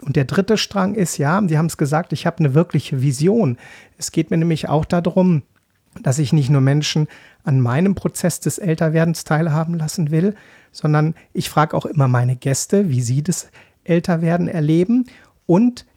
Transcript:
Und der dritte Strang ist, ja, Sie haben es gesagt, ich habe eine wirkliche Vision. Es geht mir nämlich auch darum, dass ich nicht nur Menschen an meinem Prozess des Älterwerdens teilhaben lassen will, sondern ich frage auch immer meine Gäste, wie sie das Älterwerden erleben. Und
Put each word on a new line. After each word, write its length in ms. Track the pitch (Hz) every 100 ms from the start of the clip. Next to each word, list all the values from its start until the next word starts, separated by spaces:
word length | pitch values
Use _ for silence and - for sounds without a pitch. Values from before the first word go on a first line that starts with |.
Und 140 | - 139
der 100 | 131
dritte 320 | 151 190 220
Strang 380 | - 202 190 208
ist, 220 | 180 -
ja, 260 | 143 185 202
Sie 140 | 156
haben 80 | 165
es 100 | -
gesagt, 340 | 147 151 170
ich 140 | 156 175
habe 140 | -
eine 160 | 156 135
wirkliche 480 | - 156 - 135
Vision. 540 | 135 131 160 226 175 120 - - - _
Es 120 | -
geht 200 | - -
mir 60 | 175
nämlich 300 | 170 160 -
auch 180 | 147 156
darum, 580 | 180 170 - 185 160 - _ _ _ _ -
dass 160 | - 131
ich 160 | 147
nicht 160 | 160 131
nur 120 | 143
Menschen 460 | 135 143 151 160 151 - - _
an 180 | - 135
meinem 320 | 120 127 190
Prozess 460 | 185 175 - 180 -
des 180 | - -
Älterwerdens 680 | 196 160 160 160 165 165 -
teilhaben 520 | 151 165 147 165 170
lassen 340 | 156 - 151
will, 240 | 160 190 208 - - _
sondern 420 | - 151 151 156 165 _
ich 180 | - -
frage 280 | - 156 160
auch 80 | -
immer 240 | 175 135
meine 260 | 123 123 127
Gäste, 540 | - 135 - 202 202
wie 100 | 127
sie 240 | 120 131
das 240 | 156 175 - - - _ -
Älterwerden 640 | 170 170 165 165 170 170
erleben. 560 | 175 151 160 185 240 247 - _ _ -
Und 400 | 175 240 240 -